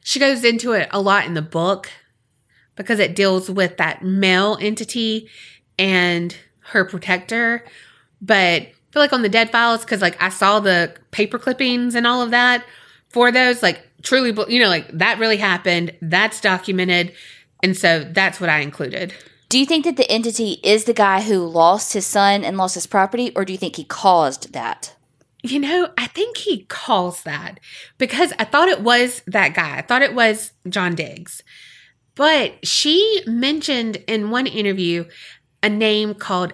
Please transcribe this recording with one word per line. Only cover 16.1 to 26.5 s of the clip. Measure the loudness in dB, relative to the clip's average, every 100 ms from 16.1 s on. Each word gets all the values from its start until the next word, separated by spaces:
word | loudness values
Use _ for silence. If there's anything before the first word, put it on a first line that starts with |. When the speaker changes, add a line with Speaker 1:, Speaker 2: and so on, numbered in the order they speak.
| 0 0 0
Speaker 1:
documented. | -2 0 -2 -2 0 0 -2 -8 -20 -20 _ -4
And | -2 2
so | 2 0 0
that's | 0 0 0
what | 0
I | 0
included. | -2 -6 -8 -6 -10 -14 -20 _ -2
Speaker 2:
Do | 0
you | 2
think | 0
that | 0 0
the | 0
entity | 0 -2 -2 -4 -2
is | 2 2
the | 2
guy | 2 4 2
who | 0 0 2
lost | 4 6 4 0
his | -4
son | -2 2 4 2
and | -2 -2
lost | -4
his | -4 -2
property, | 0 0 0 -2 -2
or |
do | -4
you | -6
think | -8 -10
he |
caused | -12 0 4 4 2 -2 -12
that? | -10 -8 -8 -14 _ _ _ _ _
Speaker 1:
You | -6 -4
know, | 0 0 0 -4
I | -6
think | -4 -4 -4
he | -4